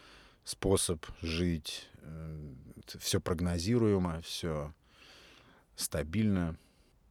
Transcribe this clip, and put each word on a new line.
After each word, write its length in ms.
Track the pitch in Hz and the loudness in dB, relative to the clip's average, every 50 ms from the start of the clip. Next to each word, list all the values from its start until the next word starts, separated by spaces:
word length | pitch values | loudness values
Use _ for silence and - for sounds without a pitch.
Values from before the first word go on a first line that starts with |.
| - - - - - - - _ _ | -20 -20 -20 -20 -20 -20 -20 _ _
способ 600 | - - - - 95 98 92 - - 87 80 - - - - | -12 -6 -2 2 4 4 4 4 0 -2 -4 -6 -10 -10 -6
жить. 640 | 82 82 82 82 90 87 82 78 73 - - - - - - - - | -4 -2 0 2 2 2 2 0 -4 -8 -10 -12 -12 -16 -20 -18 -14
Э, 500 | 73 80 80 80 80 78 76 73 71 65 65 71 - - 107 - - - 90 | -14 -12 -10 -10 -10 -10 -10 -10 -12 -14 -16 -18 -18 -18 -18 -16 -16 -14 -8
всё 220 | - - - 92 | -2 0 0 0
прогнозируемо, 1000 | - - 90 82 90 87 87 85 82 107 120 123 113 107 101 95 90 87 80 80 80 | 2 0 0 2 2 2 0 0 2 2 4 4 6 6 6 4 4 0 -2 -4 -6
всё 500 | - - - - 85 78 73 73 76 - - _ _ - - - - - - - - - - - - - - _ _ _ | -8 -8 -4 -4 -2 -2 -2 -4 -6 -10 -16 _ _ -20 -20 -20 -20 -20 -20 -20 -20 -20 -20 -20 -20 -20 -20 _ _ _
стабильно, 800 | - - - - 80 71 76 82 110 110 107 98 90 87 80 82 - - _ _ _ _ _ _ _ _ _ | -8 -6 -2 0 -2 0 0 2 2 4 4 4 4 2 0 -2 -6 -12 _ _ _ _ _ _ _ _ _